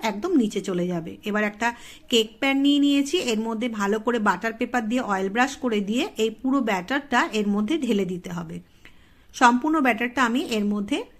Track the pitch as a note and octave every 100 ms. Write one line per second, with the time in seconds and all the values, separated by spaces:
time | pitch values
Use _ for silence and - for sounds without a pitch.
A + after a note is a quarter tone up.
0 | A3+ G3+ F4 D#4+ G#3+ G3+ G3 F3+ F3+ F3
1 | E3 - G#3+ G#3 G#3 G#3 A#3+ A#3+ - -
2 | - A#3 A3 - C4+ C#4 C#4+ C#4+ C#4+ C#4
3 | C#4 F4+ A#3+ A3 A3+ A3 B3 G#3+ G3+ A3
4 | A3+ A#3+ G#3 F3+ A3+ A3+ B3 B3 G#3+ B3+
5 | G3+ F#3+ G3 A3 C4 - B3 G#3 G3 A#3+
6 | G4+ - A3 A3 C4 C#4 A3 F#3 F3+ C4+
7 | C#4 B3 E4 G#3+ G#3 G3+ G#3+ D#4+ A#3+ G#3
8 | F3+ F3+ F#3 E3+ E3 F3 - - - -
9 | - - - - B3 B3 D#4 D#4+ B3+ A3
10 | A#3+ C4+ A#3 B3 F4 A3 G#3 G#3 G3+ D#4
11 | B4